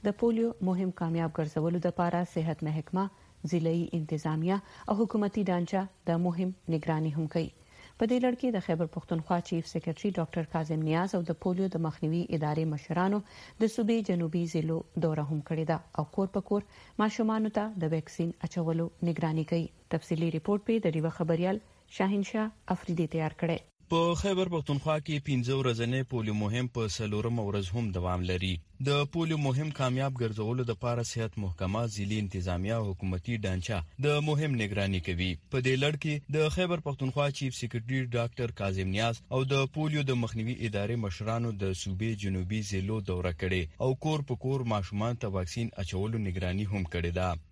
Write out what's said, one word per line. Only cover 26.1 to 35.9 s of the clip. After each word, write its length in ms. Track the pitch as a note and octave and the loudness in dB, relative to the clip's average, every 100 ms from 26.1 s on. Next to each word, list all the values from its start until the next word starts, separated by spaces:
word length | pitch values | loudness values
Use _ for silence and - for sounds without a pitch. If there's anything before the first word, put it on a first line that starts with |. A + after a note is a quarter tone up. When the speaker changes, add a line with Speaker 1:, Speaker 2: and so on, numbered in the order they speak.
Speaker 2:
پولیو 240 | B2+ A2 G#2+ | -2 0 0
مهم 260 | G#2 A#2+ B2 - | 0 0 -2 -2
په 160 | A2 - | -2 -2
څلورمه 460 | G#2+ G#2 A#2 A#2+ G2+ | -2 0 0 0 0
ورځ 180 | G2+ F#2 | 0 0
هم 180 | A2 A2+ F#2 | -2 0 0
دوام 240 | F2+ F2+ F2+ | 0 0 0
لري. 220 | F#2 F#2+ E2+ - - C3+ | 0 0 -2 -6 -4 0
د 140 | C#3+ C#3+ E3+ | 2 2 0
پولیو 240 | E3 D#3+ | 0 2
مهم 320 | C#3 B2+ D#3 C#3+ | 2 2 0 0
کامیاب 360 | B2+ B2+ C3+ B2+ | 2 2 0 0
ګرځولو 460 | A#2 G#2+ G#2+ B2 A#2+ | -2 0 -2 0 0
دپاره 340 | A2 B2 A#2+ A2+ | 0 0 0 -2
صحت 260 | - A2+ - | -2 -4 -2
محکمه، 380 | G2 E2 F#2+ G#2 A#2 G#2 | -4 -2 -2 0 -2 -2
ضلعي 260 | G2 G#2+ G2+ | 0 0 0
انتظامیه 520 | F#2+ F2+ F2 F#2+ A2+ | -2 -2 0 0 0
او 100 | G#2 | -2
حکومتي 440 | F#2 F#2+ F2+ G2+ A#2 G#2 | -2 -2 -2 -2 -2 0
ډانچه 580 | F#2 F2+ G#2 D#2+ - C#3 | -2 -2 -4 -4 -2 2
د 160 | D3 D3+ | 2 2
مهم 280 | D3 D3+ B2+ | 2 2 0
نگراني 420 | G#2 G2+ G2 F#2+ E2+ | 0 2 2 2 0
کوي. 200 | F2 F#2 E2+ - | 0 0 -2 -2
په 60 | C3+ B2+ | 0 2
دې 100 | C3 | 2
لړ 100 | C#3+ | 2